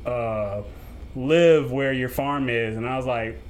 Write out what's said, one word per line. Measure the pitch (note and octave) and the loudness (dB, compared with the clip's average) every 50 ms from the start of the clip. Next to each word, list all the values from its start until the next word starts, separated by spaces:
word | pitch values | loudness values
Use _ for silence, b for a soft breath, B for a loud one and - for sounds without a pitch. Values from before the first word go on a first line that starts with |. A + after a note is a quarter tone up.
| - | -6
uh, | B2+ B2 A#2+ A#2 A2+ A2 G#2+ G#2 G2+ G2+ G#2 G2+ - B B B B B B B B - | -6 -4 -2 -2 -2 -2 -2 -2 -4 -4 -6 -8 -10 B B B B B B B B -8
live | C3 B2+ C#3+ D#3+ E3+ E3+ E3 D#3+ D3+ C#3 B2 | -4 0 2 4 6 8 8 8 6 4 2
where | B2+ C#3 C#3 C3+ | -2 0 0 0
your | C3+ B2+ B2+ B2 | 0 0 -2 -2
farm | - - C#3 C#3+ C#3+ C#3+ C3+ B2 | -2 -2 -2 -2 -2 -2 0 0
is?" | A#2 A#2 A2+ A2 A2 | 0 0 0 -2 -2
And | A2 A#2 B2 | -4 -4 -2
I | C3 | -2
was | C3 B2 | -2 -2
like, | C3 B2 A#2 A2+ A2+ A2+ - - | -2 -2 -2 -2 -6 -8 -10 -10